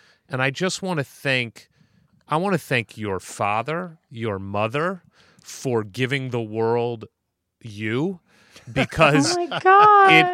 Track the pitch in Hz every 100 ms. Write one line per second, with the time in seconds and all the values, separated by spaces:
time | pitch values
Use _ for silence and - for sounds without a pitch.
0 | _ _ _ 127 131 131 185 - 190 160
1 | 135 _ 143 131 117 - _ _ _ _
2 | _ _ - 156 196 175 - 127 110 -
3 | 104 92 - - 104 107 120 165 180 160
4 | _ 120 113 95 98 101 110 139 175 185
5 | _ _ _ _ - - 135 117 107 98
6 | 127 139 131 120 110 110 113 120 120 117
7 | 107 _ _ _ _ _ 117 101 110 120
8 | 175 185 _ _ _ - - 123 - -
9 | 156 156 294 349 339 - 370 392 415 403
10 | 392 - 359